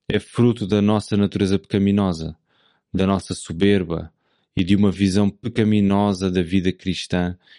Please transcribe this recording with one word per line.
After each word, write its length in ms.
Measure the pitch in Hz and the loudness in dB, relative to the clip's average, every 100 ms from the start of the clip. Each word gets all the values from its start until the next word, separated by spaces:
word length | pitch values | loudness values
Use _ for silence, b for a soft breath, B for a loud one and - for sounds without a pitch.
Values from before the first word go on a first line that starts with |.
| - | -6
é 140 | 104 | -4
fruto 460 | - - 120 113 95 | -4 0 2 2 0
da 160 | 104 | 2
nossa 340 | 101 107 - 104 | 2 2 0 0
natureza 420 | 101 95 95 95 | 0 0 0 0
pecaminosa, 800 | - 104 98 101 98 82 80 - _ _ _ _ _ | 0 0 2 2 0 -2 -8 -12 _ _ _ _ _
da 140 | 92 95 | -2 0
nossa 260 | 98 - | 0 -4
soberba 800 | 90 - 82 98 101 85 82 82 - _ _ _ | -10 -10 0 2 2 0 -6 -8 -18 _ _ _
e 80 | - | -4
de 140 | 92 101 | 0 2
uma 140 | 101 | 2
visão 400 | 85 98 92 104 | 2 0 2 0
pecaminosa 1000 | - 120 117 107 107 98 101 104 92 95 | -2 -6 -2 0 2 2 2 0 0 -2
da 120 | 90 | -2
vida 280 | 85 95 90 | 0 0 0
cristã 640 | 90 98 85 - 92 90 90 b | -4 -6 -8 -4 -2 -2 -6 b